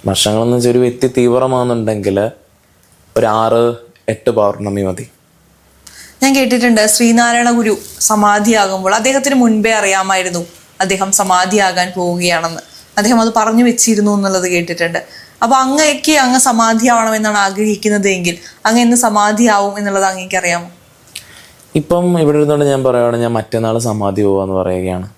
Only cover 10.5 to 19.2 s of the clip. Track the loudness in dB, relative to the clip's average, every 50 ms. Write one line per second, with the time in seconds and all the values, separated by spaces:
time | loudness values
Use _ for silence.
10.5 | -16 -20 -20 _ _ _ -2 -2 -2 -2 -2 -2 0 -2 0 2 2 0 2 0
11.5 | 2 2 2 0 0 -2 -4 -4 -4 -4 -4 -4 -4 -2 -2 0 0 0 -2 -6
12.5 | -8 -10 -16 -18 -20 -20 -20 _ _ -2 0 2 2 2 2 2 0 0 0 2
13.5 | 2 2 2 2 2 0 0 0 0 2 2 0 0 0 0 0 -2 -2 -2 0
14.5 | -2 -2 -2 -4 -4 -4 -4 -4 -4 -8 -10 -12 -20 -20 -20 -20 -6 -4 0 2
15.5 | 2 2 2 0 0 0 0 0 0 0 0 0 2 2 2 2 2 2 2 2
16.5 | 2 2 2 2 2 2 2 2 2 2 2 0 -2 -2 -2 -2 0 0 0 -2
17.5 | -2 -2 -2 -2 -2 0 0 0 0 2 0 0 -2 0 -4 -6 -6 -6 -16 -20
18.5 | -20 -4 _ 0 2 2 2 2 2 2 0 0 0 2